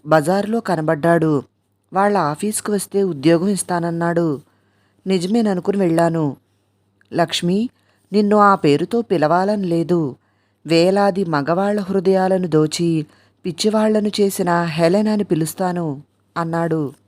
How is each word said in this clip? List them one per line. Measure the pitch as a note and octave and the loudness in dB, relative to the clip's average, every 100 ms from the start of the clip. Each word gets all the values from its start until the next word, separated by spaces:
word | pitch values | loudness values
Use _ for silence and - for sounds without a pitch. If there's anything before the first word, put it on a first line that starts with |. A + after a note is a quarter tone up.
| D3+ | 0
బజారులో | D#3 D3 F#3+ G3+ A3+ | 2 2 0 -2 -4
కనబడ్డాడు. | - E3 D#3 D#3+ E3+ E3+ D#3+ D3 A#2 _ _ _ _ | -2 -2 0 0 2 2 2 0 -2 _ _ _ _
వాళ్ళ | F3+ G3+ G3+ | -2 0 0
ఆఫీసుకు | D3+ D3+ G#3 G#3+ - | -2 -4 -6 -6 -4
వస్తే | G3+ - G3+ | -4 -2 -2
ఉద్యోగం | G3 D3+ C3+ E3 F#3+ | -2 0 2 2 2
ఇస్తానన్నాడు. | F#3+ - F3 E3+ E3+ E3+ E3+ E3 C#3 - _ _ _ _ _ F#3+ | -2 -4 -4 -4 -2 -2 0 0 -2 -8 _ _ _ _ _ -4
నిజమేననుకుని | F#3+ F3+ A#3 G#3+ F3+ F#3 G3 | -2 0 0 0 0 -2 0
వెళ్ళాను. | F#3 E3 E3+ E3 D3+ - _ _ _ _ _ _ _ | 2 2 2 0 -2 -4 _ _ _ _ _ _ _
లక్ష్మి, | D3+ - - F3 G3 A#3+ _ _ _ _ | -2 -2 -2 -2 -2 -2 _ _ _ _
నిన్ను | G3+ G#3 G#3+ | 0 2 4
ఆ | G3+ G3 | 4 4
పేరుతో | D#3 C#3+ F3 A#3 | 2 2 0 -2
పిలవాలని | A3 F3 D3 E3+ G3 G#3+ F#3 | -2 0 2 2 0 -2 -2
లేదు. | E3+ D#3+ F3 D3 B2 _ _ _ _ D3 | -2 0 -2 -2 -6 _ _ _ _ 0
వేలాది | E3 F3 G3 G3+ F#3+ F3 | 2 4 4 2 0 -2
మగవాళ్ల | D3+ C#3 E3+ G3+ G#3 | -2 0 0 -2 -4
హృదయాలను | F#3+ G3 F#3 F#3+ F#3+ F#3+ F3+ | -4 -2 2 2 2 0 0
దోచి | D#3 D#3 D#3 E3+ D#3+ D3 _ _ _ F#3 | 2 0 0 -2 -2 -4 _ _ _ -10
పిచ్చివాళ్లను | D#3 G#3+ G#3+ G#3+ G#3+ G#3 | -4 0 0 2 0 0
చేసిన | G3 G3 F#3+ F3+ E3+ | 0 0 0 0 0
హెలెన్ | E3+ D#3 E3+ G3 G#3+ | 0 0 2 2 0
అని | G#3+ | -2
పిలుస్తాను | G#3 D#3 D#3+ - F#3 F3 E3 C#3 D3 _ _ - | 0 -2 -2 -4 -4 -4 -6 -8 -14 _ _ -8
అన్నాడు. | E3 E3 E3 D#3+ C#3 - | -4 -2 -2 -2 -4 -8